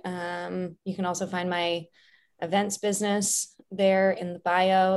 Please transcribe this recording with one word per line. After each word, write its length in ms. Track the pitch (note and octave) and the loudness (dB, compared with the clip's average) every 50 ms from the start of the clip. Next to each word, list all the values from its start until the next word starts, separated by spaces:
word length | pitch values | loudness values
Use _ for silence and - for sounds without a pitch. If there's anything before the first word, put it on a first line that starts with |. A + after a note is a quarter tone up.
| - | -6
um, 720 | F#3 F3+ F3+ F3 F3 F3 F3 F3 F3+ F#3 F#3 F3+ F3 E3+ _ - | -8 -8 -6 -6 -6 -8 -8 -8 -6 -6 -6 -6 -6 -8 _ -8
you 100 | F#3+ F#3+ | -8 -4
can 100 | G3 F#3 | -4 -2
also 220 | F3+ F3 - G3 | -2 -2 -4 -4
find 240 | F#3 F#3 F3 F3+ F3+ | -4 -4 -4 -2 -2
my 360 | F3 F3 F3 E3+ E3+ E3+ E3 - _ _ _ _ _ _ _ _ _ - | -2 0 0 0 -2 -4 -6 -10 _ _ _ _ _ _ _ _ _ -10
events 380 | E3+ E3 F3 G3+ G#3 G#3 G3+ - | -6 -2 0 0 0 0 -4 -4
business 720 | - G#3 G3 G3+ G#3 G#3 G3+ G#3 G3 - - - - - _ - - - | -2 -2 -2 0 0 0 0 0 0 -2 -2 -4 -4 -6 _ -20 -20 -10
there 420 | F#3+ F#3 G3 F#3+ F#3+ F#3+ F#3+ F#3+ | -2 2 4 4 4 4 4 2
in 200 | F#3 - F3+ F3+ | 2 0 -4 -8
the 60 | F3 F3+ | -8 -4
bio 580 | - F3+ F3 F#3 F#3 F#3+ F#3+ F#3+ F#3 F#3 F#3+ | 0 2 4 4 4 6 6 6 4 4 2